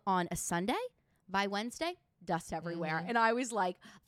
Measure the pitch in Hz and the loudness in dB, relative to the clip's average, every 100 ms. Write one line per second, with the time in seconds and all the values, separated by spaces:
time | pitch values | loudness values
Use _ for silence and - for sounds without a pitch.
0 | - 185 175 175 - 170 196 349 494 - | 2 2 2 -2 -2 0 0 -2 -4 -12
1 | _ _ - 190 202 202 233 - 330 359 | _ _ -4 0 0 -2 -4 -4 -6 -6
2 | _ _ 175 175 - 160 165 170 160 160 | _ _ -4 -4 -2 -6 -6 -4 -2 -2
3 | 175 233 226 240 247 220 185 180 - - | 0 4 4 4 0 0 0 -2 -14 -20